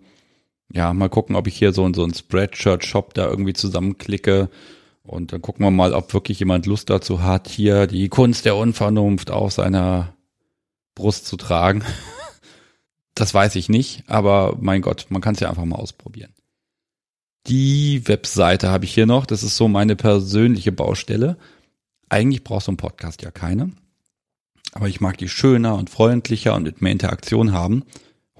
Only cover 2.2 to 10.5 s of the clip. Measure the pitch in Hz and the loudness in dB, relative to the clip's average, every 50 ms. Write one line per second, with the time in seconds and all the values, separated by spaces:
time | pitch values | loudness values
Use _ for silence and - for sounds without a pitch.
2.2 | - - - 92 98 101 - - - 104 92 87 - - - 104 98 - - - | -8 -4 -2 -2 -2 -2 -4 -2 0 2 2 2 0 -2 -2 -2 -2 -4 -4 -4
3.2 | 95 - - 98 98 95 95 - - 98 92 92 90 98 98 - - - 104 95 | -2 -2 -2 -2 -2 -2 -4 -4 -4 -4 -2 -2 -2 -2 -4 -6 -6 -6 -6 -2
4.2 | - - 95 98 98 95 - - - - - - _ _ _ _ _ - 85 85 | 2 2 2 4 2 0 -4 -10 -20 -20 -20 -20 _ _ _ _ _ -14 -10 -10
5.2 | 87 - - 87 82 - 101 - 101 98 95 92 92 92 62 76 90 - - 101 | -10 -10 -10 -10 -10 -8 -4 0 4 4 6 6 4 4 2 0 -2 -2 -4 -4
6.2 | - - 104 - 101 92 92 90 85 92 101 107 - - 101 95 - - 92 87 | -2 -4 -4 -2 0 0 0 0 0 0 -2 -2 -2 0 -2 0 0 -2 -2 0
7.2 | 87 92 92 95 - - - - 104 104 101 101 101 92 95 92 98 95 - - | 0 2 0 0 -2 -4 -4 0 2 4 4 4 4 2 2 0 -2 0 4 4
8.2 | 127 120 120 - - - 101 101 110 117 110 - 107 104 107 107 101 101 101 92 | 4 4 4 0 0 -2 0 0 0 0 0 0 0 0 2 2 2 2 2 0
9.2 | - - - 104 104 101 - - 95 92 95 95 90 92 92 90 87 87 - _ | -2 -4 -4 -2 -2 -2 -2 -2 0 0 0 0 2 0 0 0 -2 -4 -8 _
10.2 | _ _ _ _ _ _ | _ _ _ _ _ _